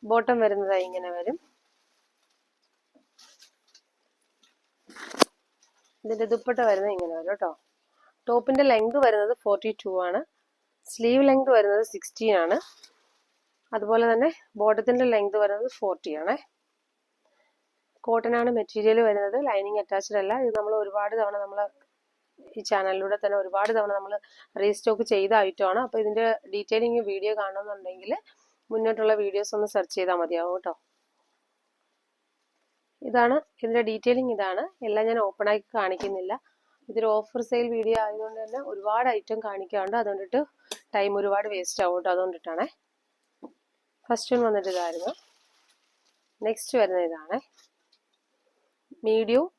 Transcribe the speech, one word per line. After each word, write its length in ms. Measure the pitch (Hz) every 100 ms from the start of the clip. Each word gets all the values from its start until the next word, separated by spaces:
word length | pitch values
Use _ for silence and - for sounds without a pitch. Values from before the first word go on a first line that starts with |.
| 220
ബോട്ടം 280 | 226 226 247
വരുന്നത് 300 | 220 202 196 190 185
ഇങ്ങനെ 240 | 180 180 175
വരും. 220 | 180 320 _ _ _ _ _ _ _ _ _ _ _ _ _ _ _ _ _ _ - _ - _ _ _ _ _ _ _ _ _ _ _ _ _ _ - - - - _ _ _ _ _ _ _ 220
ഇതിന്റെ 200 | 214 220
ദുപ്പട്ട 280 | 226 233 240 233
വരുന്നത് 240 | 196 196
ഇങ്ങനെ 200 | 190 175 165
വരും 100 | 165
കേട്ടോ. 180 | 202 180 156 _ _ _ _ _ _ -
ടോപ്പിന്റെ 360 | 240 240 269 277
ലെങ്ത് 280 | 233 220 262 262
വരുന്നത് 280 | 214 208 233
ഫോർട്ടി 280 | - 202 220 208
ടു 100 | 202 185 180
ആണ്, 160 | 190 311 _ _ _ _ _ -
സ്ലീവ് 320 | - 233 254 277
ലെങ്ത് 220 | 269 262 240
വരുന്നത് 260 | 202 202 220
സിക്സ്റ്റി 380 | 196 - - 220 196
ആണ്. 140 | 165 226 - - - _ _ _ _ _ _ _ _ 226
അതുപോലെ 300 | 208 226 233
തന്നെ 180 | 226 285 320 _ 208
ബോട്ടത്തിന്റെ 460 | 214 214 220 247 254
ലെങ്ത് 240 | 226 202 208
വരുന്നത് 260 | 208 202 247 -
ഫോർട്ടി 340 | 208 175 - 151
ആണേ. 160 | 165 277 - _ _ _ _ _ _ _ _ _ _ _ _ _ _ _ -
കോട്ടൺ 260 | 233 233 240
ആണ് 80 | 233 240
മെറ്റീരിയൽ 420 | 202 214 214 220 226
വരുന്നത്, 300 | 208 202 226 285
ലൈനിങ് 280 | 208 196 214
അറ്റാച്ച്ഡ് 360 | 196 196 196 208
അല്ല. 100 | 190 233 254
ഇത് 40 | 214
നമ്മൾ 160 | 208 220
ഒരുപാട് 320 | 202 202 208 226
തവണ 160 | 208 202 202
നമ്മൾ 160 | 202 202 _ _ _ _ _ _ _ - -
ഈ 120 | 196
ചാനലിലൂടെ 460 | 202 190 190 196 208
തന്നെ 160 | 208 202
ഒരുപാട് 280 | 190 190 214 226
തവണ 140 | 208 202
നമ്മൾ 140 | 196 208 _ _ - -
റീസ്റ്റോക്ക് 420 | 202 202 - 214 - 208
ചെയ്ത 180 | 196 220 196
ഐറ്റം 220 | 185 196
ആണ്. 100 | 196 262
അപ്പൊ 120 | 226 214
ഇതിന്റെ 220 | 214 226 220 -
ഡീറ്റെയിലിംഗ് 480 | 196 202 220 233 233 208
വീഡിയോ 200 | 196 202 214
കാണണമെന്നുണ്ടെങ്കിൽ 680 | 196 190 208 202 185 185 196 330 _ _ _ _ _
മുന്നോട്ടുള്ള 400 | 220 220 220 220 214
വീഡിയോസ് 320 | 202 196 208 208
ഒന്ന് 100 | 214
സെർച്ച് 240 | 208 180 -
ചെയ്താൽ 200 | 185 180
മതിയാവും 320 | 165 170 170 185
കേട്ടോ. 160 | 180 165 _ _ _ _ _ _ _ _ _ _ _ _ _ _ _ _ _ _ _ _ _ _ 254
ഇതാണ് 280 | 240 240 277 - _
ഇതിന്റെ 220 | 233 233 226
ഡീറ്റെയിലിംഗ്, 460 | 220 240 247 254 220
ഇതാണ്. 280 | 196 185 330 _ 233
എല്ലാം 180 | 214 220
ഞാൻ 80 | 226
ഓപ്പൺ 240 | 202 - 208
ആക്കി 140 | 208 - 233
കാണിക്കുന്നില്ല, 560 | 190 185 196 196 185 240 _ _ _ _ _
ഇതൊരു 180 | 214 226 214
ഓഫർ 260 | 214 247 233
സെയിൽ 200 | 240 240 233
വീഡിയോ 220 | 220 226
ആയതുകൊണ്ട് 360 | 214 214 220 220
തന്നെ 160 | 220 240 277
ഒരുപാട് 360 | 202 202 214 254
ഐറ്റം 260 | 220 - 220 220
കാണിക്കാറുണ്ട്, 520 | 196 190 202 190 226
അതുകൊണ്ടിട്ട് 400 | 214 196 190 254 294 _ _ - _ 208
ടൈം 220 | 202 202
ഒരുപാട് 260 | 202 196 214
വേസ്റ്റ് 280 | 202 180 - 185
ആവും 100 | 180
കേട്ടോ, 140 | 180 180
അതുകൊണ്ടിട്ടാണേ. 520 | 185 175 - 165 269 _ _ _ _ _ _ _ - _ _ _ _ _ _
ഫസ്റ്റ് 220 | 233 - 247
വൺ 80 | 240
വന്നിട്ട് 220 | 208 190
ഇതായിരുന്നു, 400 | 180 175 165 180 330 _ _ _ _ _ _ _ _ _ _ _ _ 214
നെക്സ്റ്റ് 300 | 220 - 254
വരുന്നത് 260 | 202 180 170
ഇതാണ് 300 | 165 156 214 - _ _ _ _ _ _ _ _ _ _ _ _ _ _ - 220
മീഡിയം. 380 | 220 220 240 311